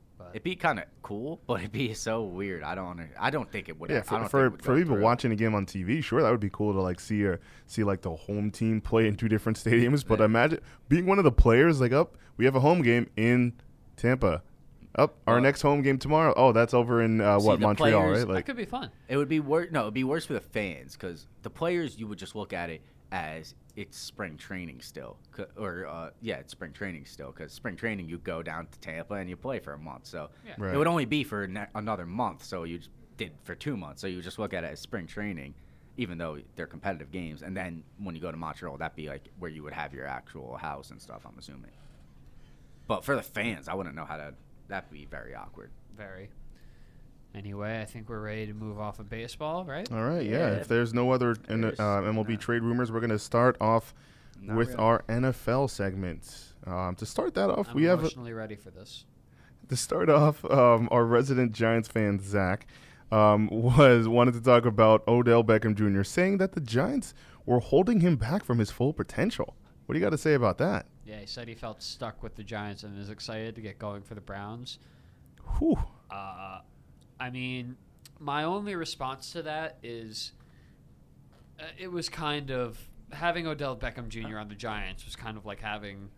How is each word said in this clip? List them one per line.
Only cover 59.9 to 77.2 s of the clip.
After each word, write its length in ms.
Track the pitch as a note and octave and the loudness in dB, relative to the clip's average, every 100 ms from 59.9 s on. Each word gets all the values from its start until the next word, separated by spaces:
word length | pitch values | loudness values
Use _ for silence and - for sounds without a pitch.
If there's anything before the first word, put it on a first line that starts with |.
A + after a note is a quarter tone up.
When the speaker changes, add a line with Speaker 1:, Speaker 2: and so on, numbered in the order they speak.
| - D#3+ | 0 6
Speaker 3:
off, 340 | D3 D3+ D3 | 6 6 2
um, 420 | - C#3 B2 A#2 A#2+ | 2 6 8 8 4
our 140 | A#2+ | 2
resident 460 | A#2 A#2+ C3+ B2+ B2 | 4 4 4 2 2
Giants 360 | G#2+ A2+ A#2 A2 | 2 2 2 0
fan, 320 | A2+ G#2 G2+ | 0 2 0
Zach, 460 | G2 G#2 F#2 G2+ - - - - - | 0 0 0 -2 -8 -20 -20 -16 0
um, 360 | A2 G#2+ G#2 G#2+ | 6 8 6 4
<laughs> 40 | |
was, 560 | A2 B2 B2 C#3 A#2+ A2+ | 2 4 10 10 10 6
wanted 260 | A#2+ B2 | 6 4
to 80 | A#2+ | 4
talk 240 | B2 A#2+ | 6 6
about 420 | A#2+ G#2+ A2 A2 - | 6 6 8 8 6
Odell 360 | A#2+ A#2+ A#2 | 4 6 6
Beckham 320 | A2+ A2 A2 | 6 4 4
Junior, 280 | G#2 G#2 G2 | 2 2 2
saying 360 | G2 - F#3 G3 | 0 2 2 2
that 140 | F#3+ | 0
the 80 | F3+ | -2
Giants 520 | A#2+ A#2 F#3+ C#4 - - - - | -2 0 0 -2 -6 -16 -20 -10
were 140 | - B2 | 0 0
holding 400 | - D3 G3 G#3+ | 6 4 6 4
him 160 | F3 | 4
back 280 | C3+ A2 G3 | 4 0 -2
from 140 | - A#2+ | 0 0
his 140 | G#2 | 0
full 200 | - C3 | 0 -2
potential. 640 | - - - G3 - - - - - | -2 -6 -2 -2 -2 -8 -8 -20 -18
What 80 | - | -6
do 60 | D#3 | -2
you 60 | |
gotta 120 | G3 D#3 | 0 0
say 160 | D#3 | 2
about 240 | C#3 A2 F2 | 4 2 2
that? 300 | E3 G3+ - - | 0 -2 -8 -20
Speaker 1:
Yeah, 140 | G#2+ G#2+ | -18 -16
he 80 | G2+ | -14
said 200 | B2 A#2 | -14 -14
he 60 | |
felt 300 | A2 A2+ G#2 | -12 -14 -12
stuck 400 | - - A#2 - | -14 -10 -12 -10
with 120 | A2 | -14
the 80 | - | -14
Giants 380 | G#2 G#2+ G#2 G2 | -10 -8 -8 -12
and 140 | G#2 G2+ | -14 -14
is 140 | G2+ | -14
excited 420 | G#2+ - A2 A2+ | -14 -12 -10 -10
to 80 | A2 | -12
get 160 | G#2+ - | -14 -10
going 240 | G#2 G2+ | -10 -10
for 140 | G2 | -14
the 60 | G#2+ | -16
Browns. 580 | F#2+ G2 G#2 A#2 C#3 - - - - - - - - - | -14 -12 -12 -12 -14 -18 -20 -20 -20 -20 -20 -18 -4 0
Speaker 3:
Whew. 180 | D#4+ - - - - | 2 0 -2 -8 -16
Speaker 1:
Uh, 520 | G2 F#2+ F#2 F#2+ F#2+ - - _ - _ - | -14 -14 -14 -14 -16 -20 -20 _ -20 _ -12